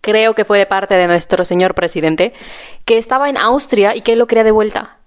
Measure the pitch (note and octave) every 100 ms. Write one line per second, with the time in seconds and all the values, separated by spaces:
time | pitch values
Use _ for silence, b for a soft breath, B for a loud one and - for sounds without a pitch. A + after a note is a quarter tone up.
0 | - A3 A3 A3 G3+ G3+ G3 F#3+ F#3+ F#3+
1 | F3 F3 - F3+ F3+ F3+ F#3 - F3 -
2 | D#3+ D#3 - B B B B B - A3+
3 | A3+ C4 C#4+ C4 A3 C4+ - G#3+ G3+ A#3+
4 | - A#3 A#3 A3+ A3 G#3+ G#3+ G#3 G#3+ _